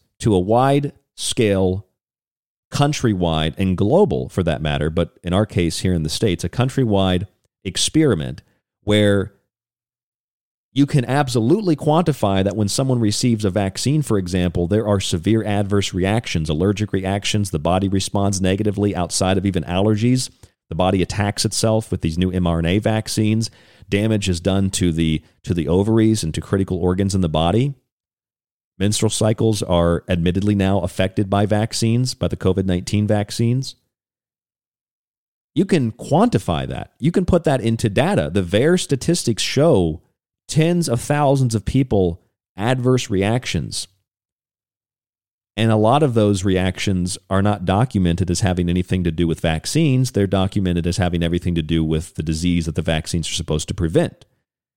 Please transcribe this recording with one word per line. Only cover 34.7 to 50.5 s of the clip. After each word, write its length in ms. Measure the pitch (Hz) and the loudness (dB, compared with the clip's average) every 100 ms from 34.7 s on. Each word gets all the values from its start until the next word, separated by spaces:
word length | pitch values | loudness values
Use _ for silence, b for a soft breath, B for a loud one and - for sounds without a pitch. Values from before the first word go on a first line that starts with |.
| _ _ _ _ _ _ _ _ | _ _ _ _ _ _ _ _
You 120 | - 190 | -2 0
can 260 | 170 117 | 2 0
quantify 760 | - - 151 240 101 - 76 65 | -4 -2 2 2 2 0 -4 -4
that. 280 | 64 - _ | -8 -10 _
You 140 | 156 | 0
can 140 | 196 175 | 0 2
put 180 | 180 | 2
that 160 | 156 135 | 2 0
into 280 | 113 113 110 | 0 0 0
data. 400 | 101 165 180 73 | 0 2 0 0
The 100 | 95 | -2
vaers 400 | 87 101 147 180 | 0 2 2 2
statistics 600 | - 131 - 170 - 104 | 0 -2 0 -2 -2 -2
show 600 | - - 160 113 82 - _ _ _ _ - | -2 2 4 4 2 -2 _ _ _ _ -2
tens 400 | 156 160 175 151 | 0 2 2 0
of 120 | 117 | -2
thousands 540 | - 147 143 139 127 | -2 0 2 2 2
of 100 | 110 | 0
people 580 | - 131 127 101 90 85 _ _ _ - | 0 0 2 2 2 -2 _ _ _ -6
adverse 540 | 110 131 123 127 - | -4 0 2 0 0
reactions. 800 | 95 101 120 - 87 57 - - _ _ _ _ _ _ _ _ _ _ _ _ _ _ _ _ - | 0 0 0 -2 -6 -4 -8 -12 _ _ _ _ _ _ _ _ _ _ _ _ _ _ _ _ -2
And 140 | 113 | 0
a 60 | 110 | 2
lot 260 | 107 143 | 4 4
of 120 | 151 | 2
those 300 | 113 104 101 | 2 2 2
reactions 720 | 98 92 92 - - 92 90 - - | 0 0 0 -2 -2 -2 -2 -6 -4
are 120 | 95 | 0
not 220 | 101 104 | 0 0
documented 640 | 90 95 127 101 90 85 90 | 0 0 0 2 0 0 0
as 100 | 87 | 0
having 280 | 95 90 87 | 0 0 0
anything 360 | 90 - 92 | 0 0 0
to 80 | 87 | 0
do 160 | 80 82 | 0 -2
with 120 | 78 | 0
vaccines. 720 | 85 80 - 151 160 127 127 | 0 -2 -2 0 2 2 0
They're 160 | - 101 | 0 0
documented 600 | 95 92 | 2 0